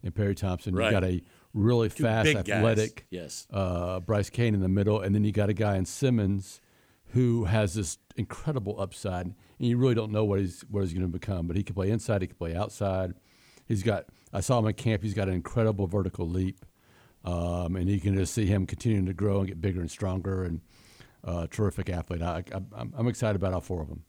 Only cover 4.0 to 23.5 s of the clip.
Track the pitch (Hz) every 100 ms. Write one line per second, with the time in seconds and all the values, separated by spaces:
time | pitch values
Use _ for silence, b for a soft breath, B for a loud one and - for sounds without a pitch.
4 | 87 104 98 - 120 104 92 95 101 107
5 | 95 101 104 101 104 101 104 98 92 -
6 | 139 120 101 98 95 - b b b b
7 | _ 127 127 117 101 110 104 104 92 -
8 | _ - 101 - - 139 98 104 95 -
9 | 104 90 90 101 b b 123 120 131 123
10 | 110 104 110 98 95 85 - 101 95 85
11 | 92 85 - 95 85 87 98 90 95 110
12 | - 101 92 - 85 82 104 - 98 92
13 | 92 87 b b b b b 107 95 98
14 | - b b - - 123 107 - 117 107
15 | 107 101 95 92 - - 110 101 98 101
16 | 90 - 85 90 95 - - b b b
17 | b b - 87 87 87 87 92 90 101
18 | 95 98 92 - 101 101 92 - 123 107
19 | 92 95 101 98 95 90 98 92 82 -
20 | 98 92 90 95 92 82 - b b b
21 | b b - 85 82 - 104 - 95 87
22 | 82 87 85 85 90 95 95 107 117 -
23 | 117 110 110 98 92